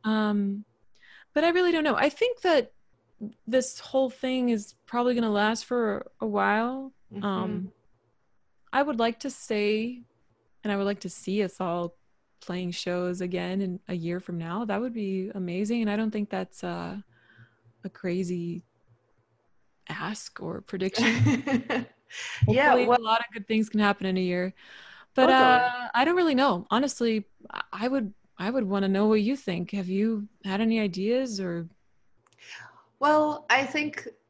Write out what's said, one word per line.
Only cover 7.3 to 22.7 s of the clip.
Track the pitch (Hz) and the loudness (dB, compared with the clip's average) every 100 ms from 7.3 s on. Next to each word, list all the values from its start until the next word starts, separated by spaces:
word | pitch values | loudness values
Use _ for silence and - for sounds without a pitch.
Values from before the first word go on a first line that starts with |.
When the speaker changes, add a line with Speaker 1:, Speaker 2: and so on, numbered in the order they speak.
| 190 214 180 190 _ _ _ _ _ _ _ _ _ _ | -2 -2 -4 -6 _ _ _ _ _ _ _ _ _ _
Speaker 1:
I | 262 | -2
would | 285 233 | 0 0
like | 233 233 | -2 -2
to | 277 | -8
say, | - - 214 208 214 233 247 240 _ _ _ _ _ | -10 -4 -2 0 0 -2 -8 -18 _ _ _ _ _
and | 214 | -4
I | 202 | -2
would | 196 | -2
like | 202 | -2
to | 180 | -6
see | - - 202 | -8 -4 -2
us | 190 - | -2 -2
all | 185 175 175 _ _ _ _ _ | -4 -2 -4 _ _ _ _ _
playing | - 180 180 | -8 -6 -6
shows | 170 - 175 180 180 | -6 -4 -2 -2 -4
again | 180 180 180 190 | -4 -4 -4 -4
in | 190 180 - | -4 -6 -8
a | 180 | -6
year | 165 180 | -4 -6
from | 180 175 | -6 -8
now. | 165 190 226 | -6 -6 -4
That | 202 | -4
would | 247 | -4
be | 233 202 190 190 | -6 -4 -4 -6
amazing. | 202 180 180 208 240 | -6 -6 -4 -2 0
And | 214 | 0
I | 208 | 0
don't | 220 | -2
think | 214 202 | -2 -4
that's | 190 185 - | -6 -8 -10
a, | 180 175 170 190 - _ _ - - _ _ _ 190 | -8 -8 -8 -10 -14 _ _ -20 -20 _ _ _ -16
a | |
crazy | - 185 180 175 180 170 170 _ _ _ _ _ _ _ _ _ _ _ _ - | -8 -4 -4 -2 -4 -6 -8 _ _ _ _ _ _ _ _ _ _ _ _ -14
ask | 151 170 214 - - | -8 -8 -8 -12 -12
or | 165 165 | -10 -10
prediction. | - 190 190 220 233 233 - 262 285 269 - 254 233 | -10 -4 -4 2 2 4 4 2 0 -2 0 -6 -6
Speaker 2:
<laughs> | _ _ - - - - | _ _ -14 -12 0 4
Yeah, | 233 | 6
Speaker 1:
Hopefully | 294 | 6